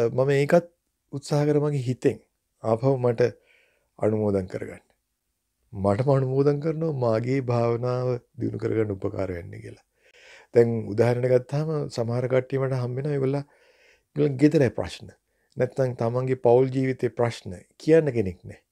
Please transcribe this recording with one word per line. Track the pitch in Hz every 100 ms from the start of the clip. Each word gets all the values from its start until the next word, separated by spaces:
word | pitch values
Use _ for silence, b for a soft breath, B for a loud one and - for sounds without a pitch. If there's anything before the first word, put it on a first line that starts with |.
| 117
මම | 123 135
ඒකත් | 139 143 170 - _ _ _ _
උත්සාහ | 143 - 147
කර | 147 147
මගේ | 147 147
හිතෙන් | 120 123 135 - _ _ _ _
ආපහු | 110 113 131 135
මට | 123 113 120 - b b b b b -
අනුමෝදන් | 107 107 104 98 95
කරගන්න. | 110 107 92 _ _ _ _ _ _ _ _ _
මටම | 104 101 101 131
අනුමෝදන් | 135 131 135 143 143
කරනවා | 160 156 160
මාගේ | 139 120 110 120 135
භාවනාව | 123 120 117 117 123 123 127 120 -
දියුණු | - 110 110
කරගන්න | 113 110 104
උපකාර | 98 101 104 95
වෙන්න | 87 98
කියලා. | 110 110 110 _ _ B B B B B
දැන් | 120 117 113 104
උදාහරණ | 104 117 123 127
ගත්තාම | 127 123 143 156 151 143
සමහර | - 117 120 123
කට්ටිය | 131 127 135
මට | 135 131
හම්බ | 123 123
වෙනවා | 147
ඒගොල්ලෝ, | 143 131 143 143 b b b b b b 143
ඒගොල්ලන් | 147 127
ගෙදර | 147 160 123
ප්‍රශ්න. | - - - 101 - _ _ _ -
නැත්තම් | 127 - 131 120
තමන්ගේ | 117 123 127 127
පෞල් | 120 120 131
ජීවිතේ | 131 131 127 120
ප්‍රශ්න | - 120 - - 90 -
කියන්න | _ - 165 151
කෙනෙක් | 117 95 87
නැහැ. | 101 - _